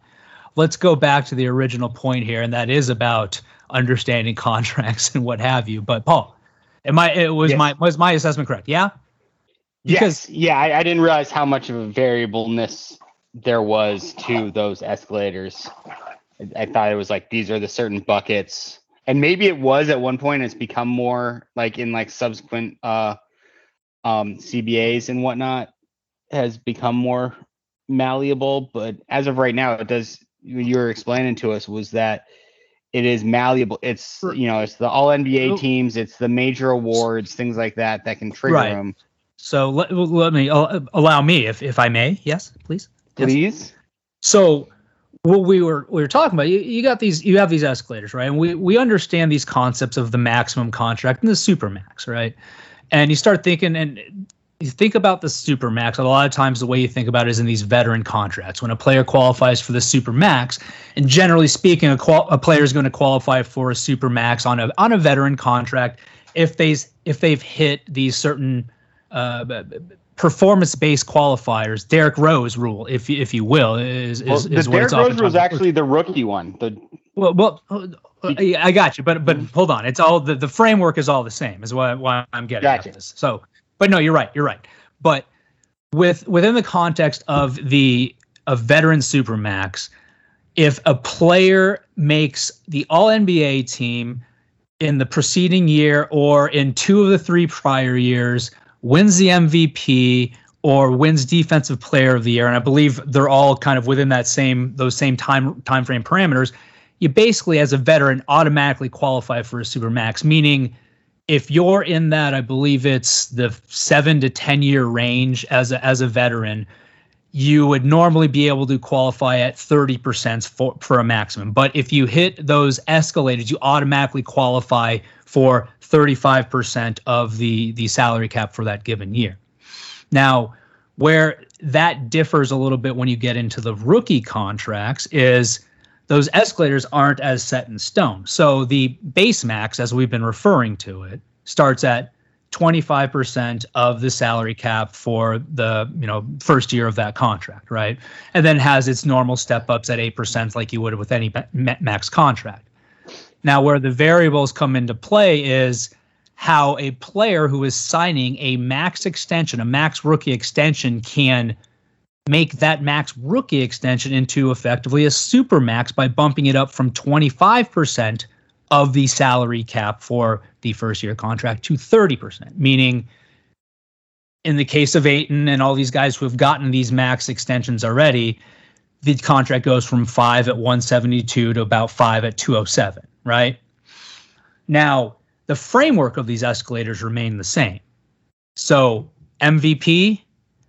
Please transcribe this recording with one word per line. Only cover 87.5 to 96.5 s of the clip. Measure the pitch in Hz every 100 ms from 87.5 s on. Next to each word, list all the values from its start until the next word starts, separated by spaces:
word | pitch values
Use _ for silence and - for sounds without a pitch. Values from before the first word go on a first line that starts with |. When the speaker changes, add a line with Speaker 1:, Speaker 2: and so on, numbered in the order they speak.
| 131 139
Speaker 1:
the, | 139 135 123 127 - _ _ -
a | 127
veteran | 113 151 160 156
supermax, | 131 143 117 110 104 95 95 - - _ _ _ _ _ _ -
if | 151 131 160
a | 123
player | - - 170 180 190 190 190 202 _ -
makes | 147 151 151 - - - -
the | 147 -
All | 160 220
N | 220
B | 196 175
A | 143 135
team | 127 - 120 120 120 123 - _ _ _ _ -
in | 156 139
the | 131
preceding | - 139 180 180 185 165
year | 151 151 147 151
or | 151 143 147
in | 147